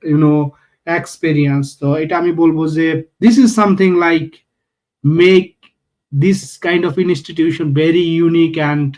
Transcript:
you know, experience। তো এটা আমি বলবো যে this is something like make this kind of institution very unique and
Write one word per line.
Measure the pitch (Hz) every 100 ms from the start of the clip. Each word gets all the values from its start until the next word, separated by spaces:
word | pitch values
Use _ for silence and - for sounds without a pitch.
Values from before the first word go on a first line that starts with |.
| 165
you | 147
know, | 151 151 147 _ _ _ -
experience। | 170 - - 165 147 143 139 139 -
তো | 143 151
এটা | 160 175
আমি | 175
বলবো | 170 165 156 160
যে | 156 160 160 - _
this | 214 240
is | 233 220
something | 202 190 190 175 170
like | 165 151 _ _ _ _ _ _ _ 139 160
make | 180 185 185 _ _ _ _ _ _ 139
this | 175 196 - - 175
kind | 175 175
of | 147 180
institution | 160 - 165 165 160 156 143
very | 160 170 170 165 170
unique | 170 165 160 147
and | 147 143